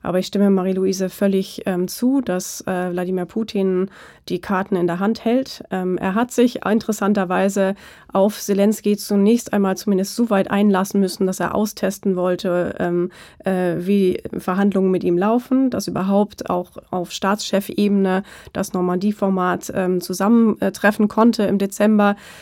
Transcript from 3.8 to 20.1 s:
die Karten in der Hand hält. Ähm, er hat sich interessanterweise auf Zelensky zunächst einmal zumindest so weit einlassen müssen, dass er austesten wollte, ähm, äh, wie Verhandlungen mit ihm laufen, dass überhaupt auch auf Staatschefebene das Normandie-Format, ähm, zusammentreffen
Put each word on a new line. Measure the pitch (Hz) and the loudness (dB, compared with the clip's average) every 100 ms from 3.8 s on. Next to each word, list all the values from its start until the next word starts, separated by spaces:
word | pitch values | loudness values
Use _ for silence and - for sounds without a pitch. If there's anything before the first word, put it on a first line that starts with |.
| 190 - - - - | -2 -8 -20 -20 -8
die | 180 | -8
Karten | - 190 196 185 | -2 -4 -2 0
in | 175 | 0
der | 170 | 0
Hand | 202 233 | -2 0
hält. | 226 247 269 - - | 0 0 -2 -12 -8
Ähm, | 190 185 180 | -4 -2 -2
er | 190 | -2
hat | 196 247 | -2 -2
sich | - 247 - | 2 2 0
interessanterweise | - 220 - 214 196 202 180 185 196 196 190 196 - - - | 0 0 0 -2 0 0 0 0 0 2 0 -2 -12 -20 -4
auf | 196 202 - | 2 2 0
Zelensky | - 196 202 208 208 208 | -2 2 2 2 0 -2
zunächst | - 202 202 233 - | 0 2 4 2 0
einmal | 208 190 185 | 0 0 0
zumindest | - 190 196 - | 0 0 0 -2
so | 240 | 0
weit | 196 190 | 2 2
einlassen | 202 208 190 196 202 | 2 4 2 2 0
müssen, | 185 - 185 | 0 0 -2
dass | 185 | -2
er | 175 | -2
austesten | - 208 - 190 196 202 180 | -2 -2 -2 -4 -2 -2 0
wollte, | 180 180 190 175 170 - | 0 -2 0 0 -2 -2
ähm, | 175 175 180 - - - | -2 0 -2 -6 -20 -8
äh, | 196 185 180 165 | -2 0 0 -2
wie | 180 202 185 - - - | 2 2 2 0 -6 -6
Verhandlungen | - 185 202 190 190 | -4 0 2 2 2
mit | 185 | 0
ihm | 180 175 | 0 0
laufen, | 202 240 240 262 262 | 2 0 0 0 0
dass | 196 196 | -2 -4
überhaupt | - 190 196 202 - - | -4 0 2 0 -4 -4
auch | 180 180 - _ | -4 -4 -14 _
auf | 180 175 | -6 -6
Staatschefebene | - 196 208 - 196 202 - 208 202 190 185 196 - - | -4 -2 -2 0 -2 -2 0 2 2 2 0 -4 -20 -10
das | 196 196 | -6 -4
Normandie-Format, | 185 180 180 208 208 196 190 180 180 - | -2 0 0 -2 0 0 2 0 -2 -4
ähm, | - 185 180 | -4 0 -2
zusammentreffen | 175 | -4